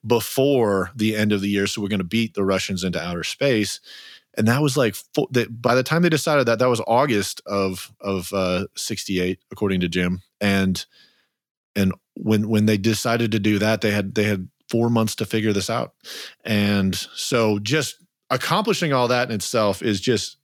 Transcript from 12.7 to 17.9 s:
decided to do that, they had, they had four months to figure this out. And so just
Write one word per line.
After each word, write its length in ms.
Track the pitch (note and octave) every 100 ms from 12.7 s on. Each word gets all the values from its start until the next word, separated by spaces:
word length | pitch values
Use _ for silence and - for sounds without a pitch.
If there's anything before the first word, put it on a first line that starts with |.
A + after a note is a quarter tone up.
| G#2+
decided 540 | G#2+ G#2+ B2 A#2 A#2
to 60 | A2
do 200 | G#2 G2+
that, 240 | G#2+ A2
they 80 | A2
had, 240 | G#2 G2
they 100 | G#2+
had 240 | G#2 G2+ F#2 _ -
four 180 | A#2 A#2
months 280 | A#2 A2 -
to 100 | G#2+
figure 260 | A2+ G#2+
this 160 | G2+ F2+
out. 240 | A#2 A#2+ _ - - - - -
And 480 | G#2+ G#2 G2+ F#2+
so 640 | F#2 - - - B2 A2 G#2
just 440 | G#2 D#3 C#3+